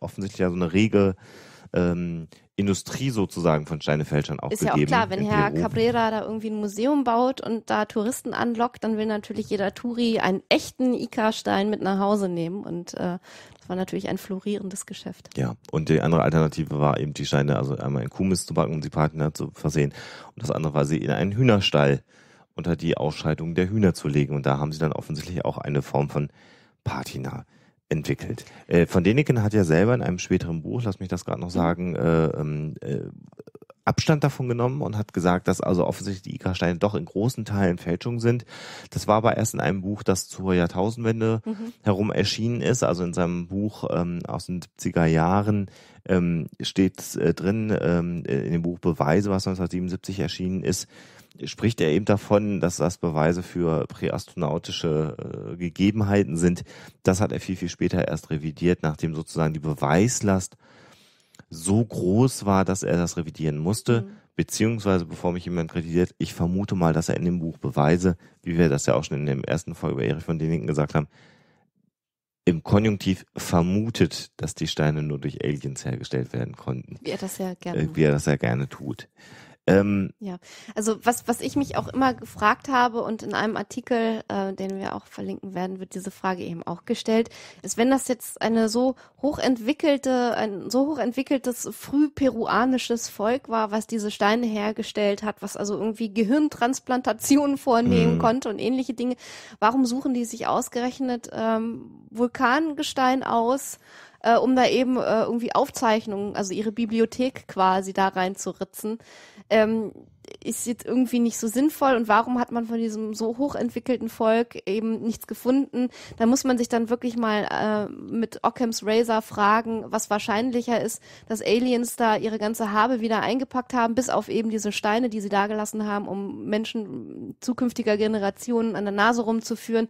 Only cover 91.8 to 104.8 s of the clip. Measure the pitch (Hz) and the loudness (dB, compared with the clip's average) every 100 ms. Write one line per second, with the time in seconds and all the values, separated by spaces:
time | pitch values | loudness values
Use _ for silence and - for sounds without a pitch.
91.8 | - 277 302 - 262 226 - 196 254 254 | -2 2 2 2 0 2 0 2 4 2
92.8 | - 233 - - 208 269 - 226 214 214 | 0 -4 -4 -2 0 0 -2 -2 0 -2
93.8 | - 226 208 - 202 226 233 214 208 220 | -2 -4 -4 2 4 4 2 -2 -2 -4
94.8 | 214 - 202 202 214 - 202 - 202 180 | -6 0 0 0 -4 -6 -8 -6 -4 -2
95.8 | 214 214 226 196 208 294 302 - 240 262 | -2 -4 -4 0 2 4 2 2 0 0
96.8 | - 254 254 226 - 285 285 269 - 233 | -2 -2 0 0 4 4 4 0 2 4
97.8 | 240 185 - 165 233 247 233 196 220 262 | 6 4 4 4 2 2 -2 -2 -2 0
98.8 | 262 226 247 247 - - - 208 208 269 | -2 -4 -4 -4 -10 -18 -16 0 2 4
99.8 | 247 254 285 247 233 233 - 165 - 247 | 2 2 0 -2 -2 -4 0 0 0 -4
100.8 | 247 247 254 240 - - 226 220 226 226 | -4 -2 -4 -4 -6 -4 0 0 -2 -8
101.8 | - - - 220 240 - 247 269 320 294 | -14 -20 -10 -2 -2 2 2 4 2 -2
102.8 | 302 - 254 262 - 233 226 269 - - | -4 2 2 2 2 0 2 0 -4 -14
103.8 | - - - _ 220 233 254 254 247 240 | -18 -20 -20 _ 4 4 6 4 4 4